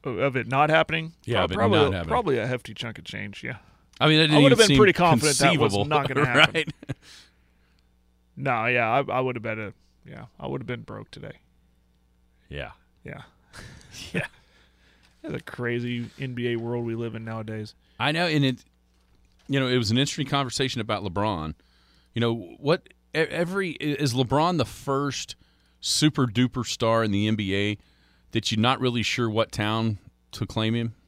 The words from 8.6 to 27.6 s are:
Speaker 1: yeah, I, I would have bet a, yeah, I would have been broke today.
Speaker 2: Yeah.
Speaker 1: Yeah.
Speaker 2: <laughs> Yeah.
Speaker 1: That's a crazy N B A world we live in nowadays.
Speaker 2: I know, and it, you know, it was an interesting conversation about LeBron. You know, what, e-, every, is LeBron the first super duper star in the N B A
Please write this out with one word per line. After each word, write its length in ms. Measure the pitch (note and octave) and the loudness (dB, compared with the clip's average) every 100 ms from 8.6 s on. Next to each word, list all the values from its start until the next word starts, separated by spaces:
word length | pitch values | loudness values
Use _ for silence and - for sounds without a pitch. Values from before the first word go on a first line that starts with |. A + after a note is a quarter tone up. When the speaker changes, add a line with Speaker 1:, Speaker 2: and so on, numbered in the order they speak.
| A2+ | 2
Speaker 1:
yeah, 240 | B2 A2+ | 2 2
I, 80 | B2+ C3+ | 0 0
I 100 | B2+ | -2
would 160 | C3 B2 | -2 -4
have 60 | |
bet 160 | A2+ A2 | -6 -8
a, 140 | G2+ - _ _ | -10 -14 _ _
yeah, 220 | - - - _ | -20 -20 -20 _
I 80 | C#3 | -8
would 140 | C#3 | -8
have 60 | A#2+ | -8
been 160 | A#2+ | -10
broke 280 | A2 G#2+ G#2+ | -12 -16 -16
today. 280 | - - - _ _ _ _ _ _ _ _ _ _ _ | -18 -18 -18 _ _ _ _ _ _ _ _ _ _ _
Speaker 2:
Yeah. 220 | C#2+ B1 - _ _ | -12 -12 -14 _ _
Speaker 1:
Yeah. 180 | - - - _ _ | -16 -16 -18 _ _
Speaker 2:
<laughs> 600 | - - - - - - | -20 -20 -20 -20 -18 -8
Yeah. 140 | - - _ _ _ _ _ _ _ _ _ | -6 -6 _ _ _ _ _ _ _ _ _
Speaker 1:
That's 120 | D#4+ - | -10 -10
a 40 | |
crazy 680 | - - A#2+ A#2+ A#2+ A#2+ A#2 - | -10 -8 -6 -4 -4 -6 -8 -10
N 160 | C3+ | -10
B 140 | A#2+ A#2 | -4 -4
A 80 | A#2 | -4
world 280 | A#2 A#2+ | -4 -4
we 100 | A#2 A2+ | -4 -6
live 180 | A#2 | -6
in 100 | A2+ | -8
nowadays. 500 | A2+ A2+ A2 A2 G#2+ _ _ - | -10 -10 -8 -10 -10 _ _ -4
Speaker 2:
I 120 | C3 | -2
know, 140 | D#3+ F3 | 0 2
and 180 | D3+ | 2
it, 200 | C3+ B2+ - _ _ _ _ _ _ _ - | 2 0 -12 _ _ _ _ _ _ _ -4
you 120 | C#3 | -2
know, 80 | B2+ | 2
it 100 | B2+ | 2
was 120 | G#2 | 2
an 60 | A#2+ | 2
interesting 280 | C#3 - C#3+ | 2 -2 -2
conversation 540 | C#3+ C3 - C3+ A#2+ | -2 -2 -2 -2 -2
about 240 | A2 G#2 | -4 -4
LeBron. 500 | G2 F2 G#2+ F2+ D#2 - _ _ _ _ _ | -4 -2 0 -2 -6 -10 _ _ _ _ _
You 80 | A#2 | -2
know, 140 | A#2 A#2 F2 - | 0 -2 -8 -6
what, 300 | C3+ F3+ _ _ _ | -2 -2 _ _ _
e-, 40 | D#3 | -4
every, 520 | D#3+ D#3+ F3 G3 F#3 | -2 -2 -2 -2 -4
is 420 | - D3+ D3 C#3+ | -4 -4 0 0
LeBron 440 | B2 B2+ C#3 E3 F3 | 0 2 2 2 2
the 60 | |
first 720 | A#2+ - - C3+ C#3+ - - - _ _ _ _ | -2 -4 -4 -2 -2 -6 -12 -16 _ _ _ _
super 460 | - - D3+ D3 B2 | -4 2 2 2 0
duper 400 | G#2 B2+ B2+ A2+ | 2 0 -2 -6
star 380 | - A#2 A2+ | -2 0 2
in 80 | A2 | 2
the 160 | G2+ G#2+ | 0 0
N 80 | G#2+ | 0
B 180 | G2 | -2
A 220 | G2 | -2